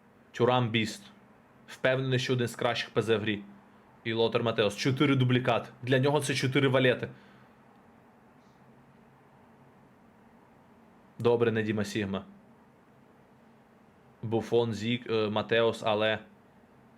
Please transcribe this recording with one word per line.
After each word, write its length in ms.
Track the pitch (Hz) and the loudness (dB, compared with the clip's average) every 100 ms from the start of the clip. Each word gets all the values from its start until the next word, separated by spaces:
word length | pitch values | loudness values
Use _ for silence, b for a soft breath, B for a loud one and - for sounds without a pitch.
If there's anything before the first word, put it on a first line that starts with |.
| _ _ _ | _ _ _
Тюрам 360 | - 120 127 117 | 0 2 4 2
Біст. 340 | 113 107 - - - - - _ - - | 0 -2 -6 -18 -20 -20 -20 _ -20 -20
Впевнений, 520 | - 127 131 131 127 | -4 -2 0 0 -2
що 140 | 127 | 0
один 160 | 123 117 | -2 -2
з 80 | - | -2
кращих 340 | 123 117 - | -4 -2 -4
П 120 | 120 | -4
З 140 | 104 107 | 0 0
в 40 | |
грі. 220 | 107 101 - - - - - - | 0 -4 -6 -20 -20 -20 -20 -14
І 80 | 117 | -6
Лотер 300 | 113 113 120 | 0 0 0
Матеос. 340 | 117 113 104 - | -2 0 0 0
Чотири 400 | 139 131 147 131 | -2 2 2 4
дублікат. 560 | 123 123 123 110 - - | 2 2 2 -2 -4 -12
Для 160 | 120 131 | -2 2
нього 220 | 143 147 | 2 0
це 140 | 135 | -2
чотири 340 | 131 131 139 135 | -2 0 2 2
валети. 400 | 131 131 113 104 B B B B B - - - - - - - - - - - - - - - - - - - - - - - - - _ - - - - - - - - - - | 4 4 2 -4 B B B B B -20 -20 -20 -20 -20 -20 -20 -20 -20 -20 -20 -20 -20 -20 -20 -20 -20 -20 -20 -20 -20 -20 -20 -20 -20 _ -20 -20 -20 -20 -20 -20 -20 -20 -20 -2
Добре, 340 | 117 120 113 | 2 4 2
не 100 | 110 | 0
Діма 220 | 107 107 | -2 -2
Сігма. 400 | 101 110 98 98 - - - - _ _ _ _ _ _ _ _ _ _ _ _ _ _ - - | -2 -4 -4 -6 -10 -20 -20 -20 _ _ _ _ _ _ _ _ _ _ _ _ _ _ -20 -12
Буфон, 520 | 110 107 104 117 117 | -4 -4 0 0 0
Зік, 360 | 101 113 120 - | -4 -4 -4 -4
е, 180 | 110 107 | -2 -2
Матеос, 540 | 107 101 117 117 110 110 | -2 0 2 2 0 -2
але 320 | 104 110 107 - - _ - _ - - | 0 0 -2 -8 -20 _ -20 _ -20 -20